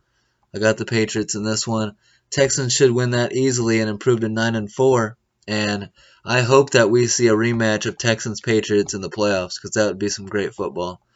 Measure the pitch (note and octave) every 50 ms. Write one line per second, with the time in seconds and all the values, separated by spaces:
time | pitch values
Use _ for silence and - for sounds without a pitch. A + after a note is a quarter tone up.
0 | _ _ _ _ _ _ _ _ _ _ - G#2 G#2+ A2 A2 A2 A2 - A#2+ A2+
1 | A2 G#2 - A2 G#2 - - G#2 G#2 G#2+ A2 A2 - A#2+ A2+ A2 G#2+ G#2 G2+ _
2 | _ _ _ _ _ _ - - C#3 C3 - C#3+ C3+ B2 - - D3 B2+ A#2 B2
3 | B2 A#2+ B2 A#2+ A#2+ - - B2 C3 C3+ B2 B2 A#2 A#2 A2+ A2 A2 G#2+ G#2 G2+
4 | - C3 A#2+ A2+ A2+ A2 A2 A2+ A2+ A#2 A2+ A2+ G#2 G2+ - - C3 C3+ C3 A#2+
5 | A2+ G#2+ A2+ - _ _ _ _ _ - G#2 G#2+ G#2+ G#2 G#2 G2+ G2+ - - _
6 | _ _ _ _ - G2 A#2 B2 B2 A#2 C3+ C3+ B2+ C3+ - B2+ A#2 G2+ A2+ B2
7 | A#2+ A#2 - B2 A#2+ A#2 A2 G#2+ A2+ A#2 A#2 A2+ A2+ A2 G#2+ G#2+ - A2+ - -
8 | - A#2 A2+ A2 - B2 G#2 - - - A2 G#2+ G#2 - G#2 G#2 G2+ - - G2+
9 | F#2+ F2 - G#2+ G#2 G#2 G2+ F#2 F2+ F2 - - - G2 - A2+ G#2+ G#2 F#2 F#2+
10 | G#2 G#2 - - G2 F#2+ G2 G#2 F#2+ - - - G2 - - F2 F2 F2+ F2+ -
11 | _ _ _